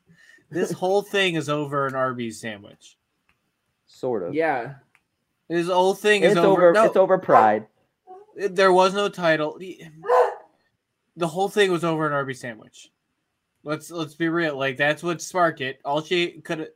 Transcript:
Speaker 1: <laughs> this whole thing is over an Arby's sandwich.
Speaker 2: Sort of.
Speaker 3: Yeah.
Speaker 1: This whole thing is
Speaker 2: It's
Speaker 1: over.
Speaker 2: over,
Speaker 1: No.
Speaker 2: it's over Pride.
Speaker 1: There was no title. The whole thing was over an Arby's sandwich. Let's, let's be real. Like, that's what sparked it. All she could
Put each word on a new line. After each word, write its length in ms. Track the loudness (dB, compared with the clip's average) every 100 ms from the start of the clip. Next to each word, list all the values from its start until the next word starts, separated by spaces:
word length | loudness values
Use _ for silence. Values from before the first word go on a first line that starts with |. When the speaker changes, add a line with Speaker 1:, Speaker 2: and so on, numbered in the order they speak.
Speaker 1:
<laughs> 460 | _ _ _ _ -10
this 220 | -6 -6
whole 300 | -4 0 -2
thing 340 | 0 -2 0 -2
is 120 | -4
over 380 | -4 -4 -4 -4
an 80 |
Arby's 460 | -2 -4 -4 -8 -10
sandwich. 580 | -12 -14 -18 -20 -20 _ _ _ _ _ _ _ _ _ _
Speaker 2:
Sort 380 | -10 -6 -4
of. 100 | -4
Speaker 3:
Yeah. 400 | -4 -2 -4 -8 -16 _ _ _ _ _ _ -6
Speaker 1:
This 200 | -4 0
whole 260 | 2 2
thing 280 | 2 2 4
is 80 | 4
Speaker 2:
It's 80 | 4
Speaker 1:
over. 300 | 4 6 6
Speaker 2:
over, 20 |
Speaker 1:
No. 140 | 6 4
Speaker 2:
it's 100 | 4
over 220 | 4 2
Pride. 500 | 4 4 6 2 -4 _ _ _ -20 -20 _
Speaker 1:
There 380 | -8 -4 2 4
was 220 | 6 4
no 160 | 2 -4
title. 480 | -2 0 0 -2 -8 -16 -16 -20 -12 0 2 2 -2 -18 _ _ _ _ _ _ -6
The 80 | -6
whole 220 | -2 -2
thing 200 | 2 2
was 140 | 2
over 220 | -2 -2 -2
an 80 |
Arby's 260 | -2 -4 -8
sandwich. 500 | -12 -14 -20 -20 -20 _ _ _ _ _ _ _
Let's, 280 | -10 -10 -8
let's 240 | -10 -10
be 160 | -4 -2
real. 260 | 0 -2 -2
Like, 200 | -4 0
that's 240 | -2 -2
what 180 | -4 -6
sparked 400 | -6 0 0 0
it. 200 | -10 -8
All 160 | -6 -6
she 400 | -2 -2 -2 -6
could 300 | -10 -8 -10